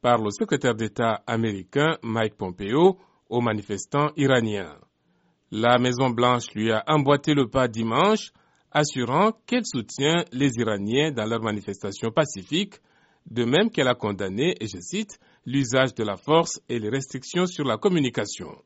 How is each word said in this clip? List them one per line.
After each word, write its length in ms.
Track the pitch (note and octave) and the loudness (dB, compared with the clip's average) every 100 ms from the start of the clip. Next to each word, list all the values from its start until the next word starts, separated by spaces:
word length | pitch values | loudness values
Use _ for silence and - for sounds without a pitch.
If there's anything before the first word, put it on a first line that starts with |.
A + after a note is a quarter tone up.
par 180 | B2+ A#2+ | 4 4
le 120 | G#2+ | 2
secrétaire 440 | G2+ A3 C#3 B2+ | -2 -2 0 0
d'État 480 | A2 A2 - A#2 G#2+ - | 0 -4 0 0 0 -2
américain 720 | A2+ A2+ G2 F2+ C#3 D#3 D#3+ | -2 0 -2 -4 0 0 0
Mike 320 | A#2 A2+ A2 | -4 -2 -2
Pompeo 640 | - F#2+ F2+ G2+ C3 F3+ F3+ _ _ _ | -4 -8 -6 -2 4 4 4 _ _ _
aux 120 | A#2 | -2
manifestants 720 | A#2+ G#2+ - G2 - C#3+ D3 - | 0 -2 -4 -8 -4 0 0 0
iraniens. 600 | C#3 C3 A2+ G#2 E2+ D2 _ _ _ _ _ _ _ | 4 4 2 -4 -8 -16 _ _ _ _ _ _ _
La 260 | G#2 A#2 B2 | 0 4 4
Maison-Blanche 760 | B2+ B2 C3 A#2 B2 B2 - | 2 2 0 2 2 2 -2
lui 180 | G#2 A2 | -4 0
a 100 | A2 B2+ | 0 2
emboîté 440 | D#3 C3+ C#3+ D#3 | 2 4 2 4
le 160 | C#3+ B2 | 2 2
pas 200 | C3+ B2 | 2 0
dimanche, 640 | A2 A2+ A#2+ F#3+ G#3+ - _ _ _ _ | 0 -2 2 2 2 -2 _ _ _ _
assurant 580 | D3+ D3+ C3 A#2 C#3+ G#3+ A3 - | 0 0 -2 0 2 2 0 -4
qu'elle 180 | B3 | -4
soutient 600 | G#3 C3+ G#2 - C#3+ E3+ - | -2 -6 -6 -2 2 2 0
les 240 | B2+ C#3 A#2 | 0 0 2
Iraniens 540 | A2+ G#2 G2+ B2 D#3 | 0 0 0 0 0
dans 140 | B2+ G#2+ | -2 -2
leurs 160 | A2+ | -2
manifestations 680 | A2 G#2 - - G2+ - A#2 | -2 -4 -6 -8 -10 -6 -4
pacifiques, 680 | A2+ D3+ - - D#3 G3+ - _ _ _ _ - | 0 -2 -4 -6 -6 -6 -10 _ _ _ _ -10
de 140 | A#2 | -4
même 260 | A#2 D3 A3 | 0 2 2
qu'elle 160 | F#3+ C3 | 0 0
a 80 | |
condamné, 600 | A#2+ G#2+ G2 G2 G2 D#3 - | 0 -2 -4 -4 -2 -2 -2
et 60 | A2 | -8
je 140 | F#2+ | -10
cite, « 400 | F2+ F#3+ A3 - _ _ - | -8 -8 -8 -12 _ _ -4
l'usage 480 | C3+ B2 C3 C3 | -2 0 2 0
de 80 | A#2 | -2
la 140 | G#2+ F#2+ | -6 -6
force 440 | - D#3+ D#3+ - _ | 0 2 2 -6 _
et 120 | A#2+ | -6
les 80 | G#2+ | -4
restrictions 580 | C3 C3+ C3+ - F3 F3+ | -4 -6 -12 -6 -4 -4
sur 180 | F3+ | -2
la 140 | C#3 A2 | -2 0
communication ». 680 | G#3 F3+ C3 A#2 G#2 - E2 D2 | 0 2 0 -2 -6 -8 -14 -16